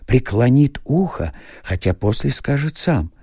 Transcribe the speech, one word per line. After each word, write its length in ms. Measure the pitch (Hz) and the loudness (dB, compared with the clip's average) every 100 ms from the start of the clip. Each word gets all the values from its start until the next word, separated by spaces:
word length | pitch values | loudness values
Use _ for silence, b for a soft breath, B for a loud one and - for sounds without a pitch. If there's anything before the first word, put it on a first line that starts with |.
| - | 0
преклонит 760 | 127 - 104 123 135 143 - | 0 2 0 4 4 4 0
ухо, 480 | - 160 185 - 82 B B B | -2 0 0 -4 -8 B B B
хотя 320 | - 90 92 | -8 -4 -2
после 360 | 90 104 110 143 | 0 -2 0 -2
скажет 460 | - - 143 151 - | -4 -2 -2 -2 -4
сам: 360 | - 131 80 - | -2 -2 -4 -12